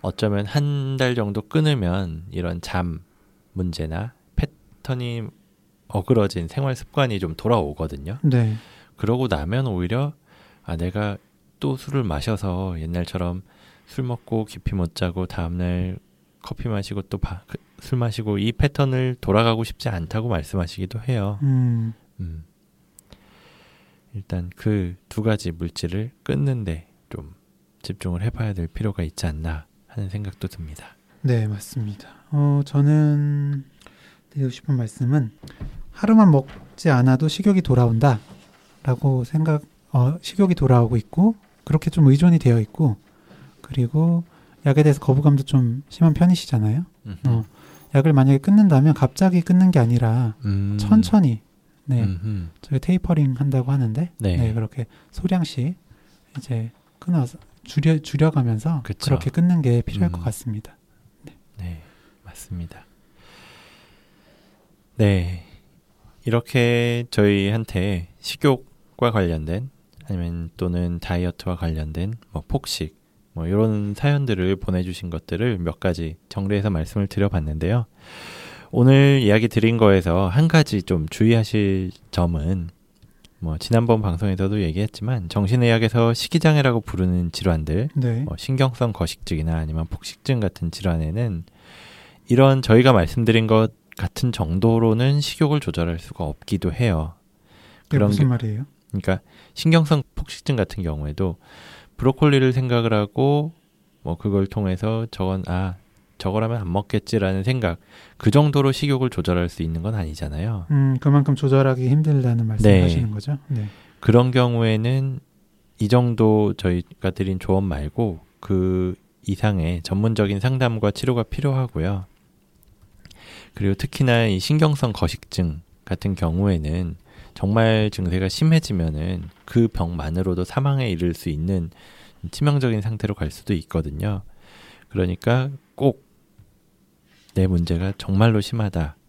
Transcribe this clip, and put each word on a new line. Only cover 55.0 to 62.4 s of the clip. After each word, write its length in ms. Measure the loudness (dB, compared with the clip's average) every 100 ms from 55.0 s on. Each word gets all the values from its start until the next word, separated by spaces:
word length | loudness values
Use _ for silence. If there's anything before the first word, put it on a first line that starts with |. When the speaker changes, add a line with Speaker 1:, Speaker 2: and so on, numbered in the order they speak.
| _
Speaker 2:
소량씩 680 | -8 -2 -2 -2 -4 -6 -6 _ _ _ _ _ -16
이제 320 | -8 -6 -6 _ _ _
끊어서 400 | -2 0 -2 -6 _ _
줄여, 340 | -6 -2 2 0
줄여가면서 840 | -2 0 2 2 0 -2 -2 -4
Speaker 1:
그쵸. 240 | -6 -8 -2
Speaker 2:
그렇게 240 | -2 0
끊는 320 | 0 2 2
게 200 | 2 0
필요할 280 | 0 -2 -2
Speaker 1:
음. 20 |
Speaker 2:
것 80 | -2
같습니다. 560 | -6 -6 -8 -8 -10 _ _ _ _ _
네. 120 | -20 -20 _ -14
Speaker 1:
네, 240 | -12 -12 -18 _ _ _
맞습니다. 640 | -20 -20